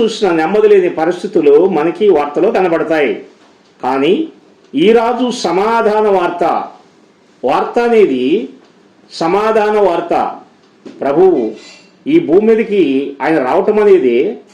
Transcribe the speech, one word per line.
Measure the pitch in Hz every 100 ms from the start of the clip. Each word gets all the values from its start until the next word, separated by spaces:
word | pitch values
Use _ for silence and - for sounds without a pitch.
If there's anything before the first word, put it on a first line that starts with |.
చూసినా | 220 - 196
నెమ్మది | 165 160 208 214
లేని | 202 180
పరిస్థితులు | - 160 180 202 175 143 143 185
మనకి | 160 160 165 208
వార్తలో | 156 139 160 185
కనబడతాయి. | 220 185 165 151 160 135 98 - _ _ _ _ _
కానీ | 127 135 143 202 - - _ _ _ 135
ఈ | 185
రాజు | 226 233 240 254
సమాధాన | - - 170 214 233 214 214 214
వార్త, | 190 175 - 170 - - - _ _ _ _ _ _
వార్త | 123 160 214 240
అనేది | 240 226 175 131 127 196 269 - _ _ _ _ _
సమాధాన | - 165 196 220 220 208 214
వార్త. | 196 170 - 151 110 - - _ _ _ - -
ప్రభువు | 131 147 185 156 110 107 - - _ _ -
ఈ | 160
భూమి | 135 175
మీదకి | 220 220 196 202 147 135 139 -
ఆయన | 139 156
రావటం | 123 160 214 214
అనేది | 208 185 131 120 175 240 -